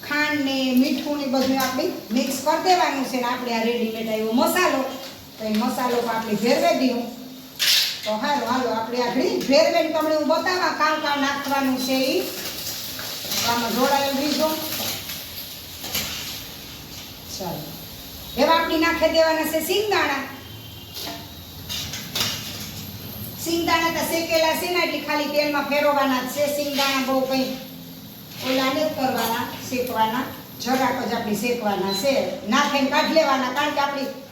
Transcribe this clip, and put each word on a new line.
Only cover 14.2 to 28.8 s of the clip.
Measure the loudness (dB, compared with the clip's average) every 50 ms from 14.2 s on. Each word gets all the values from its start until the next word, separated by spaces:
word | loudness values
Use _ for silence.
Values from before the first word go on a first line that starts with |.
| 0 0 2 2 2 2 0 -2 -4 -6 -6 -6 -4 -6 -6 -6 -8 -10 -10 -10 -10 -12 -12 -12 -12 -12 -12 -14 -14 -14 -14 -12 -10 -6 -6 -6 -6 -6 -8 -8 -8 -10 -10 -10 -12 -14 -14 -14 -14 -14 -14 -14 -14 -14 -14 -14 -14 -14 -16 -16 -14 -12 -10 -8
ચાલો, | -6 -6 -6 -8 -10 -10 -12 -12 -14 -14 -14 -14 -14 -14 -14 -14 -14 -8 0
હવે | 2 4 6
આપણે | 6 4 4 2 2 2 2 2
નાખી | 2 4 2 4 6
દેવાના | 6 4 4 4 2 0 0 0
છે | 0 0 2
સિંગદાણા. | 0 0 2 2 2 2 2 2 0 -2 -4 -6 -10 -12 -14 -14 -16 -16 -16 -16 -16 -16 -16 -14 -12 -10 -10 -8 -10 -10 -12 -14 -16 -16 -16 -16 -16 -14 -10 -8 -6 -6 -6 -6 -8 -8 -10 -6 -4 -2 -2 -2 -2 -4 -8 -8 -8 -8 -10 -10 -10 -10 -12 -12 -12 -12 -14 -12 -12 -12 -12 -12 -10 -8 -4
સિંગદાણા | -2 0 0 2 2 2 4 2 2 0
તો | 0 -2 0
શેકેલા | 0 -2 0 2 2 4 4 4 2 0
છે | -2 0 0
ને | 0 0
એટલે | 0 -2 -4 -4 -2
ખાલી | -2 0 0 0 0
તેલમાં | 0 2 2 0 0 0 2
ફેરવવાના | 2 2 4 4 4 4 4 2 2 0 -2
જ | -4 -2
છે. | 0 0 0 0 0
સિંગદાણા | -2 -2 0 2 2 2 2 0 0 2
બહુ | 2 2 2 2
કંઈ | 2 0 0 0 -2 -6 -10 -12 -14 -16 -16 -16 -16 -16 -16 -16 -16 -16 -16 -16 -12 -8 -4 0
ઓલા | 0 2 2 2
નથી | 2 2